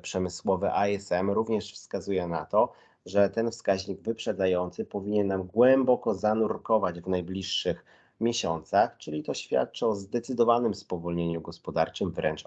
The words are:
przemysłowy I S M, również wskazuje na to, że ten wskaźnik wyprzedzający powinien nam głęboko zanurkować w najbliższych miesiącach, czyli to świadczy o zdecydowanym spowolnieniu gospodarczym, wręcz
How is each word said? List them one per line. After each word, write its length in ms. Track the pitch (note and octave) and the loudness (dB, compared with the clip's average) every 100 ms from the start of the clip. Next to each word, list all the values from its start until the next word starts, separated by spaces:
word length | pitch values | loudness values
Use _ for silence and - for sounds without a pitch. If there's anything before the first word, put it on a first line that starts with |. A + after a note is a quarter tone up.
przemysłowy 680 | - F#2+ F#2 - G2+ F#2 G2 F#2 G2+ | -2 -2 -2 -2 0 0 2 2 0
I 60 | G2+ | 0
S 160 | G2 | 0
M, 200 | F2+ G2 | 0 2
również 420 | G#2 A2 G#2+ - | 0 0 -2 -4
wskazuje 540 | - - G2 F2 F#2+ F2 | -14 -8 -6 -2 -2 -2
na 180 | E2 D2 | -4 0
to, 260 | G#2+ B2 - _ _ F#2 | 0 0 -2 _ _ -2
że 240 | G2 G2 | 2 2
ten 220 | A2+ A#2 | 2 -4
wskaźnik 500 | A2+ - F#2+ G2 F#2 | -2 -2 -2 -2 -6
wyprzedzający 840 | A2 A2 A2+ G2 F#2+ F2+ F2+ - A2 | -6 -4 -4 0 2 2 0 -4 -6
powinien 420 | G#2 G2+ G#2 G2 | -6 -2 0 2
nam 160 | F#2+ | 0
głęboko 720 | F#2 A2 B2+ C3+ B2+ B2 A#2 F#2 | 0 4 6 6 4 2 0 0
zanurkować 840 | G#2+ A2 G#2+ F#2+ - A2 F#2+ F2 | 2 2 0 -2 0 2 2 -2
w 60 | F#2+ | -2
najbliższych 800 | F2+ E2+ F#2+ F2+ - F2+ E2+ - - _ - | -2 -2 -6 -4 -4 -2 -4 -8 -20 _ -4
miesiącach, 760 | A#2 A#2 F2+ E2 - G2 A#2+ - | -2 0 -2 -2 2 4 4 0
czyli 260 | - D3+ | -8 -6
to 100 | D3+ | -4
świadczy 520 | C#3 - C3 B2+ - A#2 | -6 0 0 0 0 0
o 100 | G2+ | 0
zdecydowanym 800 | G2 A#2+ A#2 A#2+ A#2 A#2+ A#2+ F#2 | -2 -4 -2 2 4 4 2 -2
spowolnieniu 640 | - F2 E2+ E2+ E2+ E2 | -6 -6 -2 -2 0 -2
gospodarczym, 720 | E2+ - - D#2 D#2+ - F#2+ | -6 -12 -4 0 0 -2 -4
wręcz 320 | - D#2 D2+ | -2 -2 -2